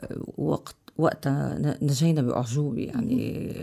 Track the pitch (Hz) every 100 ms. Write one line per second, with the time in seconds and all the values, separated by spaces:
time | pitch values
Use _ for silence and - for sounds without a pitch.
0 | - - - - 147 147 - - - -
1 | 160 - 139 139 135 - 147 - 147 131
2 | 165 156 123 - 123 135 147 - - -
3 | - - - - - -